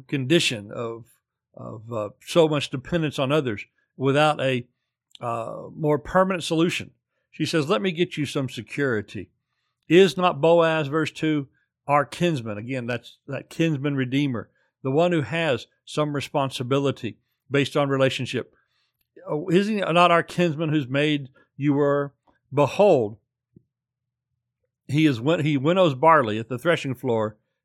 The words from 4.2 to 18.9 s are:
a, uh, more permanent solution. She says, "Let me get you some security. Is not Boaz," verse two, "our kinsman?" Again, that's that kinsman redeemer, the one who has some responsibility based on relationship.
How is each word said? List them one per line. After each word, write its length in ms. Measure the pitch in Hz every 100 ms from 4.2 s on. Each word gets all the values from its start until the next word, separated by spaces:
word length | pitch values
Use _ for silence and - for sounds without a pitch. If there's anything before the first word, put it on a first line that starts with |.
| 151 147
a, 260 | 135 127 120 _ _ _ _ -
uh, 440 | 123 117 113 110 131 151
more 240 | 156 147
permanent 440 | - 185 190 185
solution. 480 | 135 160 170 - - _ _ _ _
She 140 | - 151
says, 240 | 165 139
"Let 120 | 214
me 100 | 196
get 260 | 160 175 -
you 80 | 139
some 240 | 151 131
security. 800 | - 107 - 143 110 101 104 87 _ _ _ _ _ -
Is 300 | 165 190 -
not 240 | 180 147
Boaz," 460 | 160 170 165 160 139
verse 240 | 151 151
two, 360 | - 156 151 135 _ _ _ -
"our 160 | 143
kinsman?" 540 | 139 - 175 156 113 104
Again, 300 | 113 131 117
that's 320 | 120 - - -
that 220 | 135 -
kinsman 460 | - 165 147 143 139
redeemer, 540 | 127 135 147 117 95 _ _ _
the 80 | 135
one 220 | 139 175
who 100 | 170
has 460 | 131 165 165 120 - _ -
some 300 | - 151 143
responsibility 1040 | - 156 135 - 123 139 139 127 113 - _ _ -
based 260 | 135 135 151
on 120 | 143
relationship. 680 | 135 135 - 123 127 - _ _ _ _